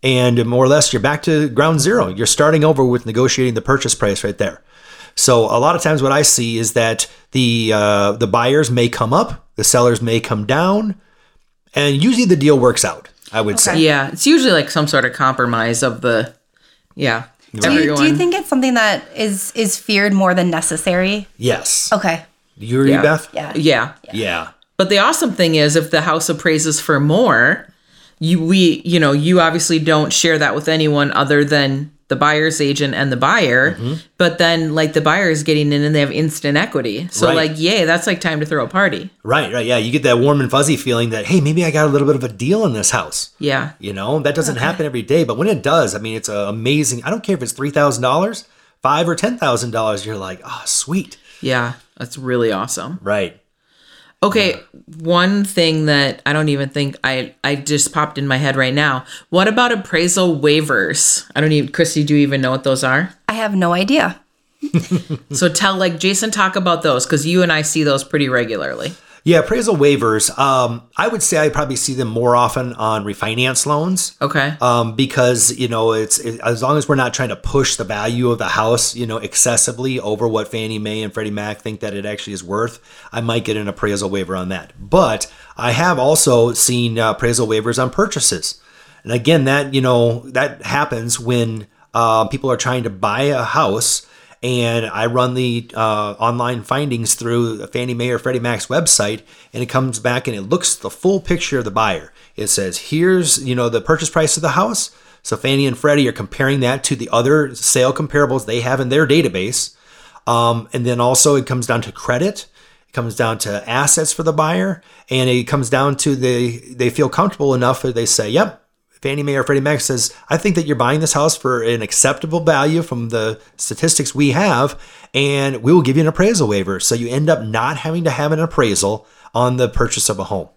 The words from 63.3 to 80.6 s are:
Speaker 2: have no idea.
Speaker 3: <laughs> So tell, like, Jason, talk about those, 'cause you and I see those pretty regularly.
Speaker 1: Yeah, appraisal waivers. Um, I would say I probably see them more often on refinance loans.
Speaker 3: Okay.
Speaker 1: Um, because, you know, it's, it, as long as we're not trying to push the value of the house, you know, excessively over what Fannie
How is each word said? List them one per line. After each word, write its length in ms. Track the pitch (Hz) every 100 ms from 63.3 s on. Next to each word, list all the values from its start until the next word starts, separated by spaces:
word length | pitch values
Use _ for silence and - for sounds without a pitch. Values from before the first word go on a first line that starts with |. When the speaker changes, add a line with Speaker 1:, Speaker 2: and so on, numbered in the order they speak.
Speaker 2:
have 240 | 220 214 196
no 160 | 175
idea. 480 | 175 196 294 175 175 _ _ _ _
Speaker 3:
<laughs> 80 | 294 170 - 180 - 147 -
So 160 | 143 180
tell, 260 | 151 202 190
like, 220 | 185 165
Jason, 320 | 185 196 220
talk 240 | 208 190
about 280 | 196 185 165
those, 220 | 165 127
'cause 220 | - 151 151
you 160 | 175
and 80 | 180
I 100 | 156
see 200 | 151 160
those 220 | 147 135
pretty 240 | 139 151 139
regularly. 640 | 127 117 107 69 60 64 180 _ -
Speaker 1:
Yeah, 140 | - 165
appraisal 380 | - 233 226 180
waivers. 600 | 143 143 113 110 - -
Um, 460 | 139 131 123 117 - -
I 100 | 214
would 160 | 226
say 160 | - 156
I 100 | 151
probably 280 | 151 147 131
see 180 | -
them 140 | 127 117
more 260 | 113 120
often 380 | 120 120 135 123
on 300 | 120 110 110
refinance 600 | 104 98 104 113 127 127 143
loans. 460 | 147 170 185 - -
Speaker 3:
Okay. 340 | 139 151 139 151
Speaker 1:
Um, 360 | 127 120 113 110
because, 600 | 131 - 123 123 - 123
you 120 | 123
know, 240 | 113 113
it's, 260 | 110 110 -
it, 220 | 117 113
as 160 | 113 117
long 160 | 131 151
as 120 | 135
we're 80 | 139
not 180 | 127
trying 140 | - 127
to 80 | 98
push 400 | - 139 127 -
the 80 |
value 480 | 98 104 110 120 123
of 60 | 117
the 100 | 110
house, 480 | - 110 117 - 117
you 100 | 117
know, 120 | 113
excessively 800 | 107 - 123 117 - 117 131 127
over 260 | 107 104 117
what 220 | 110 104
Fannie 320 | 117